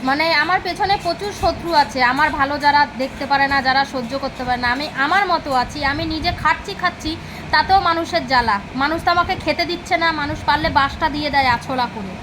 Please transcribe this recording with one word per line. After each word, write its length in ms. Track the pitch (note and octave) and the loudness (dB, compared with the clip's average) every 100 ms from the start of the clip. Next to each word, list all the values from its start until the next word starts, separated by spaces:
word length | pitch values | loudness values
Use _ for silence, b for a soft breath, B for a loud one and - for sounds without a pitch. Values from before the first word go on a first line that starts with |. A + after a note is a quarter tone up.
| B3+ | 0
মানে, 180 | C#4+ D#4+ D#4 | 0 2 2
আমার 160 | D#4 F#4 F#4 | 2 2 0
পেছনে 300 | F4 G4 G4+ F4 | -2 0 0 0
প্রচুর 260 | E4+ G4+ G4 | -4 -4 0
শত্রু 300 | F#4 E4 E4 D#4+ | 0 0 0 2
আছে, 180 | C#4 C4+ B3 | 2 2 2
আমার 180 | C4 D#4 D4+ | 4 0 2
ভালো 160 | C#4 D4 C#4+ | -2 2 4
যারা 160 | C#4+ C#4+ A3 | 4 2 0
দেখতে 240 | C4 - C#4 | -6 -6 -2
পারে 140 | C#4 C#4 | 2 2
না, 60 | C#4 C4 | 2 2
যারা 140 | C4 C#4 | 2 2
সহ্য 180 | C4 A#3 C4+ | -2 -4 -4
করতে 200 | C4+ - B3 | -6 -6 -2
পারে 120 | B3 | 0
না। 60 | B3 B3 | 0 0
আমি 100 | D4 A3+ C#4 | -4 -2 2
আমার 180 | F#4 G4+ | 2 4
মতো 180 | E4 D4+ C4 | 0 2 0
আছি, 160 | B3 D4 C#4 | 0 -2 -2
আমি 120 | C#4+ E4 | 0 -2
নিজে 180 | D#4+ E4 F4 | -2 -2 -2
খাচ্ছি, 320 | D4+ E4 - G4 | -4 -4 -6 -4
খাচ্ছি, 300 | F4+ F4 D#4 D#4+ B B B | -4 -2 -8 -8 B B B
তাতেও 260 | D#4 D#4 F#4+ F4 | 0 4 4 4
মানুষের 340 | E4+ E4+ E4+ B3+ | 0 0 -2 2
জ্বালা। 240 | B3+ A#3 G3+ G3+ B3+ | 2 2 0 -2 -2
মানুষ 180 | C#4 E4 F4+ | -2 0 2
তো 40 | F4 | 2
আমাকে 180 | F4 F#4 | 2 -2
খেতে 200 | - D4+ E4 | -2 -2 -2
দিচ্ছে 240 | F4 - F4+ | -4 -2 0
না, 40 | E4 D#4+ | 0 0
মানুষ 160 | C#4+ D4+ - | -4 -4 0
পারলে 200 | D4 D#4+ C#4+ | 0 2 2
বাসটা 280 | C4+ - D#4+ D4 | 0 0 -2 -2
দিয়ে 140 | D4 C4+ | 0 2
দেয় 140 | C4+ A#3+ | 2 2
আছলা 300 | - C4 A#3+ A3+ | 0 -4 -4 -4
করে 180 | F#3+ F#3+ | -10 -10